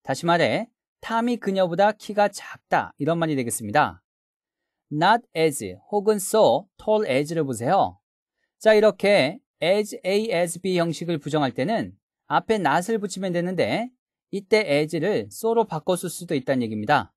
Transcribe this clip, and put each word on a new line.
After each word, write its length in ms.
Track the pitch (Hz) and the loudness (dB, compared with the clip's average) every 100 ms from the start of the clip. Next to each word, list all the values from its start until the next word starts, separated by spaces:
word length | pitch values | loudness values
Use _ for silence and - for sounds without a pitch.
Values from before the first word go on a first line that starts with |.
다시 240 | - 135 170 | -8 -4 0
말해, 440 | 170 131 143 233 _ _ _ | 2 2 0 -6 _ _ _
탐이 360 | - 226 233 233 | -4 -2 -2 -2
그녀보다 540 | - 190 185 170 208 | -2 0 0 2 2
키가 380 | 214 - 208 202 | 2 -6 0 0
작다, 640 | 202 - - _ 170 90 - | -2 -16 -20 _ -2 -2 -4
이런 220 | 147 165 | -2 0
말이 160 | 160 139 | 0 -2
되겠습니다. 680 | 117 - 107 139 127 87 _ _ _ _ _ _ _ _ _ | -4 -6 -2 0 0 -4 _ _ _ _ _ _ _ _ _
Not 360 | 151 180 226 _ 165 | 0 2 2 _ 0
as 400 | 160 139 101 90 _ | 0 0 -10 -12 _
혹은 240 | 208 202 214 | -2 0 0
so 520 | - 220 165 127 - _ | 0 4 4 4 -2 _
tall 300 | - 214 214 | -2 0 2
as를 360 | 131 147 165 | 0 0 -4
보세요. 560 | 139 110 120 190 98 90 _ _ _ _ _ _ | -4 -4 0 2 0 -4 _ _ _ _ _ _
자, 160 | 220 | 4
이렇게 680 | 214 214 - 196 196 135 190 _ _ | 6 4 2 4 4 4 -2 _ _
as 380 | 160 202 214 247 185 | 0 0 0 -6 -2
A, 260 | 202 220 | -2 0
as 280 | 170 175 175 | -2 -2 -4
B 180 | 190 180 | -2 0
형식을 400 | 170 156 170 165 | 0 -4 -4 -4
부정할 340 | 147 151 135 | -2 0 0
때는 460 | 123 143 220 98 95 _ _ _ | -2 -2 -2 -4 -12 _ _ _
앞에 280 | 151 - 220 | -2 0 0
not을 440 | 156 156 185 226 | 2 2 0 -4
붙이면 340 | 196 185 190 | -4 -6 -4
되는데 580 | 175 175 175 107 160 247 _ _ _ _ | -2 -2 -2 0 -2 -4 _ _ _ _
이때 280 | 196 202 220 | -10 0 0
as를 720 | 196 143 156 170 175 175 104 | 2 0 0 -2 -2 -2 -4
so로 340 | - 220 233 220 | -6 0 0 0
바꿨을 440 | 160 - 180 180 | -4 -2 -2 -4
수도 260 | - 170 147 | -10 -4 -4
있다는 280 | 131 131 | 0 -2
얘기입니다. 500 | 113 107 104 143 104 | -2 -4 2 0 0